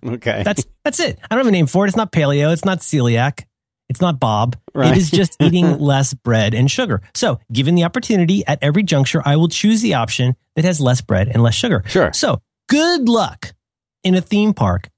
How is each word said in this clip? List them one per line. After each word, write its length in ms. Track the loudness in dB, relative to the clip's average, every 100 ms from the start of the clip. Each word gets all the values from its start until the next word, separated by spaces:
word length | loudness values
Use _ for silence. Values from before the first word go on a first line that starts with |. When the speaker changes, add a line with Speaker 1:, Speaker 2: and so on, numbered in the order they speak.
Speaker 1:
Okay. 380 | -10 -8 -4 -2
Speaker 2:
That's, 200 | -2 -2 -6 _
that's 160 | -6 -4
it. 180 | -4 -6
I 120 | -6
don't 40 | -2
have 40 | 2
a 40 |
name 140 | 2 2
for 180 | 0
it. 40 | 0
It's 80 | 0
not 160 | -2
paleo. 400 | 0 0 2 0
It's 120 | 0
not 140 | -2 -4
celiac. 640 | -2 0 0 0 0 -4 -14 _ _ _ -10
It's 120 | -4
not 180 | -2 0
Bob. 380 | -2 0 -2 -4 -8
Speaker 1:
Right. 160 | 0 4
Speaker 2:
It 60 | 4
is 140 | 2
just 240 | 2 0 0
Speaker 1:
<laughs> 40 |
Speaker 2:
eating 380 | 2 2 2 2
less 340 | 0 2 0
bread 420 | -4 -2 0 2
and 140 | 2 0
sugar. 340 | 0 -2 -4 -6
So, 240 | -4 -2 -2 -6
given 240 | -2 0 2
the 80 |
opportunity 600 | 0 -2 0 2 2 0
at 140 | 0 -2
every 220 | 0 0
juncture, 400 | 2 2 2 0
I 120 | 0 2
will 100 | 2
choose 340 | 0 0 0
the 140 | 0
option 400 | 0 -2 -2 -2 -4 _ -2
that 80 |
has 160 | -2 0
less 200 | 0 0
bread 280 | 0 -2 0
and 120 | 0
less 100 | 0
sugar. 300 | 0 -2 -2 0
Speaker 1:
Sure. 260 | 0 0
Speaker 2:
So, 300 | 0 -2 -2 _ _ -2
good 400 | 0 2 0 2
luck 460 | 0 0 -6 -20 -20 _ _ _ _
in 140 | 0 0
a 40 |
theme 340 | 0 0 0
park 340 | 0 0 -2 -6